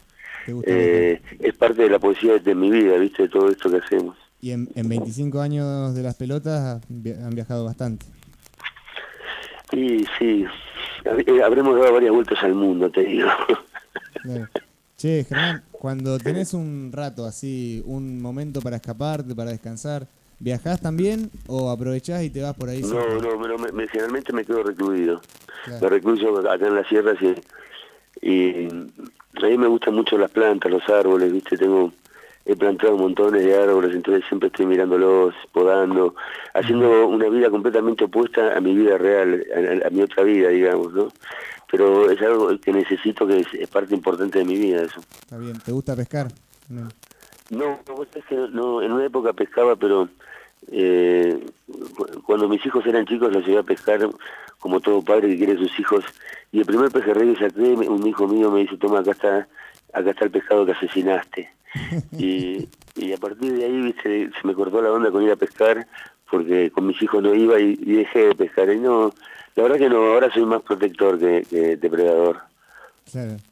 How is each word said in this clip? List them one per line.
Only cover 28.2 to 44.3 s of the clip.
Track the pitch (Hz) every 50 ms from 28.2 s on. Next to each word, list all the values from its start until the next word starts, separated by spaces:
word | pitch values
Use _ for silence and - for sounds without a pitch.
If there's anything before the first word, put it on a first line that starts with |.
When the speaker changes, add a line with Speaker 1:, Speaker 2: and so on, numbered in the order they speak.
| - 92
Speaker 2:
y | 95 92 90 92 90 87 87
a | 87 87 87 - - - - - - - - _ _ _ - 98
mí | 104 120
me | 123 123
gustan | 117 117 113 - 117 107
mucho | 110 110 - 110 104
las | 98 -
plantas, | - 110 110 107 101 95 - 90
los | 90 90 -
árboles, | 101 104 104 95 95 95 90 90 90 87
¿viste? | 95 95 - 92
Tengo, | 87 95 95 95 95 90 87 - _ _ _ _ - - - - _ _
he | - 101
plantado | 90 98 101 95 87 - 110 104
montones | 95 95 95 90 101 104 104 104 101 92
de | 95 98 101
árboles, | 101 101 98 95 90 90 90
entonces | 90 85 98 98 95 -
siempre | - 104 95 - 92
estoy | - - 95
mirándolos, | 92 92 92 95 90 90 90 95 95 95 95 92 90 90 - - -
podando, | - 90 92 92 95 98 95 92 92 92 92 87 - - - - - - - - -
haciendo | - 120 117 117 120 123 120 113 110 113
Speaker 1:
Ujú. | 101 104
Speaker 2:
una | 107 110 107
vida | 113 123 120 113
completamente | 104 104 101 123 110 113 110 117 117 - 110
opuesta | 92 - 113 120 113 - 117 110 110 -
a | 90
mi | 92 92 92
vida | 101 107 104 98 90
real, | 90 98 101 98 92 90 90 87 - - -
a, | 87 90 90 92 92 85
a, |
a | -
mi | 87 95 101
otra | - - -
vida, | 95 104 107 98 92 90
digamos, | 90 90 92 90 90 87 87 85 87
¿no? | 95 104 117 - _ - - - - - - - - _ -
Pero | - 92 101 98 98 101 104 98
es | 98 101
algo | 107 113 117 113 107 90 98 101
que | - 98 98
necesito, | 98 90 - 98 90 - 110 104 - 110
que | 95 98 92
es, | 87 - -
es | 85 80 -
parte | - 98 98 95 104
importante | 92 - 92 87 87 98 98